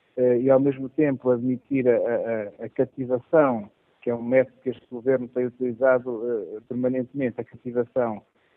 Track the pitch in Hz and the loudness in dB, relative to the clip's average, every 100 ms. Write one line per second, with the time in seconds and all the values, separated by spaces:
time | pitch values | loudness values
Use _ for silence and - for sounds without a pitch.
0 | _ 127 127 120 131 131 139 135 131 - | _ 0 2 4 4 4 4 -2 -6 0
1 | 147 127 127 120 127 127 - 135 123 113 | 0 2 0 0 0 -4 -2 0 2 2
2 | 110 110 110 110 101 - 113 - 127 - | 2 -2 -2 -4 -6 -10 -10 -4 -4 -4
3 | 123 123 - 160 139 113 101 _ _ _ | -4 -4 2 4 4 0 -6 _ _ _
4 | 120 120 120 131 123 _ 127 117 _ 120 | -6 -4 2 2 2 _ -8 -8 _ -6
5 | 127 131 120 127 123 123 127 113 131 127 | -2 -2 -2 -4 -4 -4 -6 0 2 2
6 | 127 113 120 113 85 107 117 123 127 131 | -2 -6 -4 -4 -6 -14 -10 -4 -2 -2
7 | 120 143 127 113 113 - 123 123 117 131 | -6 -4 -4 -6 -14 -14 -6 -6 -4 -2
8 | 117 104 _ _ _ | -4 -6 _ _ _